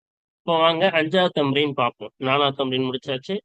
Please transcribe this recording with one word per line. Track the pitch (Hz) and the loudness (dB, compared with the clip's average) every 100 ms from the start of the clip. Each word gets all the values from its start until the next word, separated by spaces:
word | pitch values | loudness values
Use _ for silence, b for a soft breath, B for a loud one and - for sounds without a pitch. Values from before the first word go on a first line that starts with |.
| _ _ _ _ | _ _ _ _
இப்போ | - 165 | -2 2
வாங்க | 165 165 190 | 2 2 2
அஞ்சாவது | 165 156 185 180 | 2 0 0 0
தம்ரீன் | 151 139 139 147 | 0 0 0 0
பார்ப்போம். | 135 120 - 104 - | 0 -2 -4 -14 -6
நாலாவது | 131 143 143 139 | 0 2 2 0
தம்ரீன் | 131 131 127 | -2 -2 -2
முடிச்சாச்சு, | 127 143 131 160 196 | -4 -6 -8 -6 -10